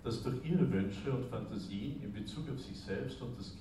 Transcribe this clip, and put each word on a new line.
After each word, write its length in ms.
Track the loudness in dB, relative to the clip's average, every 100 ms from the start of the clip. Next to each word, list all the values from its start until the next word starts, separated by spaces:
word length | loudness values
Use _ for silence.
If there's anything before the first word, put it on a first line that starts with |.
das 180 | 0 0
durch 220 | 0 0
ihre 260 | 4 6 8
Wünsche 440 | 6 2 0 0
und 120 | 0 0
Fantasien 760 | -4 -4 -4 -4 -4 -2 -4
in 80 | -4
Bezug 380 | -4 -6 -4 -4
auf 80 | -4
sich 180 | -6 -8
selbst 440 | -2 -2 -2 -4
und 180 | -6 -6
das 160 | -8 -8